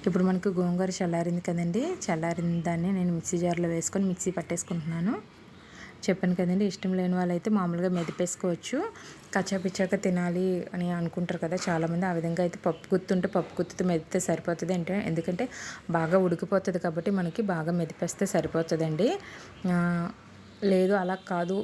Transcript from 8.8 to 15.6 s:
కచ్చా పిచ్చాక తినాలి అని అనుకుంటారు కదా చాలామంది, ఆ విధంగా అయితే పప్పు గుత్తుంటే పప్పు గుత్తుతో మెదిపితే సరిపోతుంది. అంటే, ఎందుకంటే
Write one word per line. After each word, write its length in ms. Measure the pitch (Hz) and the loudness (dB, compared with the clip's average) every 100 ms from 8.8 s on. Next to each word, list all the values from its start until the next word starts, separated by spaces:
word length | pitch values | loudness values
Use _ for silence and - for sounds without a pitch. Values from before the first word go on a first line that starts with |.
| 427 - - - - | -4 -8 -18 -18 -4
కచ్చా 220 | 196 185 196 | -2 0 -2
పిచ్చాక 320 | 185 185 185 190 | -2 0 0 2
తినాలి 420 | 196 180 175 175 185 180 - | 2 2 2 2 0 0 -2
అని 140 | 180 175 175 | -4 -2 -2
అనుకుంటారు 420 | 165 180 175 175 | -2 -2 -4 -2
కదా 120 | 165 180 185 | -2 -2 0
చాలామంది, 380 | 165 165 170 190 | 0 2 0 0
ఆ 40 | 170 | 0
విధంగా 240 | 170 170 | 0 0
అయితే 120 | 175 - | 0 0
పప్పు 220 | 180 160 - | -2 -2 0
గుత్తుంటే 340 | 185 - 185 180 | 0 2 0 2
పప్పు 180 | 180 160 - | 0 -2 -4
గుత్తుతో 260 | 175 - 180 | -6 0 0
మెదిపితే 280 | 165 160 180 180 | 0 0 -2 0
సరిపోతుంది. 460 | 165 175 165 165 180 | 0 0 -2 -2 -2
అంటే, 160 | 165 196 165 | 0 -2 0
ఎందుకంటే 360 | 165 165 175 254 - | -2 -2 -2 -4 -6